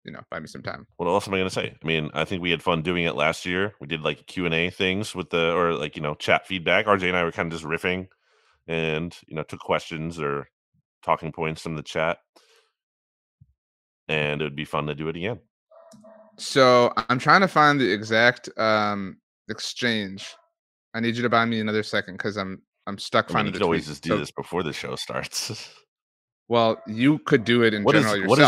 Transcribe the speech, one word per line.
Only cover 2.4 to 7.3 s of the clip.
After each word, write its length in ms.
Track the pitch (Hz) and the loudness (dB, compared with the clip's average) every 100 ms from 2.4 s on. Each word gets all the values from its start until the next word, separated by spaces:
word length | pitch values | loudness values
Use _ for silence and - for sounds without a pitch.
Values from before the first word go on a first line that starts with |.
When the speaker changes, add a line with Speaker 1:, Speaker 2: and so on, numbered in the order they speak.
Speaker 2:
we 80 | 87 | 0
had 120 | 82 | 0
fun 200 | - 85 | 2 0
doing 220 | 78 87 | 0 0
it 100 | 85 | 0
last 320 | 65 76 - 90 | 2 0 0 -4
year. 280 | 90 101 - | -2 -4 -6
We 60 | 73 | -8
did, 160 | 80 | -4
like, 240 | 76 76 - | -4 -4 -8
Q 180 | - | -4
and 80 | 87 | 0
A 140 | 80 87 | 0 0
things 460 | - 95 95 107 | 0 -2 0 -4
with 160 | 90 85 | -8 -4
the, 240 | 87 82 | 0 2
or, 180 | 85 85 | 2 2
like, 240 | 78 76 85 | 0 -4 -6
you 60 | |
know, 120 | 76 | -6
chat 320 | 76 - 85 - | -4 2 2 0
feedback. 400 | 95 82 90 107 | -4 2 2 4
R 120 | 98 | 2
J 100 | 90 | 2
and 80 | 90 | 0
I 80 | |
were 80 | 85 | 0